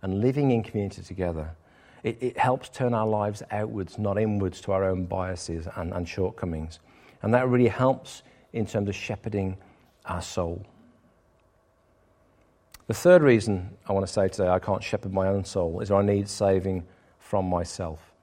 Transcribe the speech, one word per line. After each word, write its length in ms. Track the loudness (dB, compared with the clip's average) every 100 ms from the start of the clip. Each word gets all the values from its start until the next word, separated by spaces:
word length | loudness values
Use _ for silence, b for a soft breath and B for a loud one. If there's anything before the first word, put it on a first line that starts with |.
and 200 | -2 0
living 300 | 0 2 2
in 120 | 2
community 400 | 0 -4 -4 -8
together, 480 | -14 -4 -4 -4 -8 -12 B B B B
it, 140 | -8 -4
it 160 | -4 0
helps 320 | 0 0 -4
turn 240 | -2 0
our 140 | 2 0
lives 360 | 0 -2 -4 -8
outwards, 480 | -6 -4 -6 -8 -4
not 180 | -2 0
inwards, 420 | 0 2 -2 -4
to 100 | -2
our 140 | 0 2
own 200 | 0 -2
biases 600 | -4 -4 -6 -6 -8 -8 -8
and, 180 | -6
and 140 | -6 -6
shortcomings. 720 | -2 -4 -2 -6 -6 -8 -12 B B B B
And 120 | 2
that 140 | 2 4
really 200 | 4 4
helps 560 | 4 0 0 -6 -18 b b b
in 120 | -6 -4
terms 240 | -2 -4
of 60 | -6
shepherding 600 | -8 -8 -4 -2 -2 -6 b b b b -8
our 160 | -8
soul. 440 | -6 -4 -4 -4 -12 -20 -20 _ _ _ _ _ _ _ _ _ _ _ _ _ _ _ _ _ _ -20 -6
The 60 |
third 300 | 2 8 10
reason 540 | 10 6 4 -2 -4 -14 -2
I 60 |
want 120 | -2 0
to 60 |
say 160 | 0 0
today 220 | 2 2
I 100 | 2
can't 240 | 2 -4
shepherd 300 | -2 -6 -2
my 160 | -2 0
own 160 | 0 -2
soul 340 | -2 -2 -2
is 100 | 2
I 120 | 4
need 260 | 4 2 0
saving 580 | 0 2 2 2 -4 -6 b b b
from 280 | -4 -2 0
myself. 680 | -2 -4 -6 -8 -8 -16 _